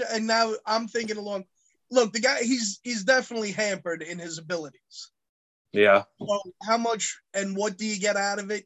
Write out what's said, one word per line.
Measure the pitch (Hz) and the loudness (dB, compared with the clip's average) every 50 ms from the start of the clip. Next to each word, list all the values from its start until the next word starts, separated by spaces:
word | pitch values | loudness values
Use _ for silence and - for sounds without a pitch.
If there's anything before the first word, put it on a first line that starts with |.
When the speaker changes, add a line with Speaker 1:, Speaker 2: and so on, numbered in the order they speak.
| 247 226 | -4 -4
Speaker 1:
And | 226 220 220 | -2 -2 0
now | 220 226 226 226 226 214 - - | 2 2 2 2 2 0 -4 -2
I'm | - 214 226 233 220 | -2 -2 -2 -2 -2
thinking | - 233 233 214 214 214 | -4 -4 -4 -4 -6 -6
along. | 202 208 202 196 196 - _ _ _ _ _ _ _ - | -6 -6 -6 -8 -8 -10 _ _ _ _ _ _ _ 0
Look, | 240 254 247 214 - | 4 4 4 4 2
the | 226 | 0
guy, | 220 262 277 - 240 | 2 2 2 2 0
he's, | 233 262 247 226 202 196 - - | 0 0 0 -2 -4 -6 -8 -8
he's | 240 240 220 190 | -8 -6 -2 2
definitely | 185 262 262 247 - 240 226 214 202 | 4 4 4 2 0 -4 -4 -4 -4
hampered | 180 147 214 208 196 185 - 180 165 160 160 | -2 -2 -2 -2 -2 -4 -4 -6 -6 -6 -8
in | 160 175 180 | -10 -10 -10
his | 170 175 160 160 | -10 -10 -10 -10
abilities. | 165 156 180 170 156 - - _ _ _ - - - - _ _ _ _ _ _ _ _ _ _ _ _ - | -8 -6 -6 -6 -6 -8 -12 _ _ _ -20 -20 -20 -20 _ _ _ _ _ _ _ _ _ _ _ _ 2
Speaker 2:
Yeah. | 104 104 104 98 101 101 - _ - | 6 8 8 8 8 6 2 _ -8
Speaker 1:
So | - 196 208 202 196 185 - - - 202 | -4 -2 -2 -2 -4 -8 -16 -8 -2 0
how | 226 233 | 0 2
much | 233 233 226 214 - - - - _ _ - | 2 0 -2 -2 -2 -4 -6 -8 _ _ -6
and | 196 196 196 190 196 | -6 -4 -4 -2 -2
what | 208 214 196 185 | -2 -2 -2 -4
do | 214 | -4
you | 214 214 196 | -4 -4 -2
get | 185 208 202 | 0 0 0
out | 196 196 202 202 202 | 0 0 -2 -2 -4
of | 202 196 | -4 -6
it? | 214 208 - | -6 -8 -8